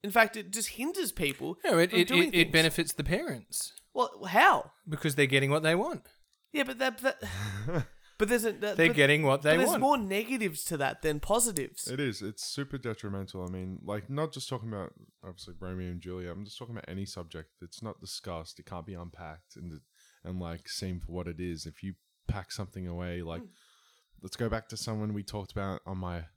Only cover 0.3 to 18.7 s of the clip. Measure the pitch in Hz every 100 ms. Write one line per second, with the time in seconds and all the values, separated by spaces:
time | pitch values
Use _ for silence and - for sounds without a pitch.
0.3 | 220 185 208 - - 277 370 339 - 147
1.3 | 131 143 - 370 175 175 180 180 175 311
2.3 | 185 165 160 160 165 165 - 151 185 330
3.3 | 131 - - - - _ 262 233 208 190
4.3 | 202 359 156 - _ - 151 160 139 139
5.3 | 139 135 151 160 175 285 294 - _ _
6.3 | _ _ 302 262 247 262 220 262 - -
7.3 | 92 104 101 101 131 - - - - 214
8.3 | 240 226 196 208 185 165 156 139 151 147
9.3 | 131 151 165 175 285 269 285 196 196 233
10.3 | 254 208 151 - 156 135 - 156 147 -
11.3 | 220 240 165 127 - - 131 139 101 101
12.3 | 107 - - 139 135 120 107 104 98 95
13.3 | 95 90 92 92 92 - 104 101 139 156
14.3 | 147 - 127 113 104 90 _ _ _ 92
15.3 | 87 - 87 92 92 90 90 90 90 90
16.3 | 87 104 - 117 113 - 92 98 - 82
17.3 | 82 78 _ 87 - 113 - 92 - -
18.3 | 85 80 - -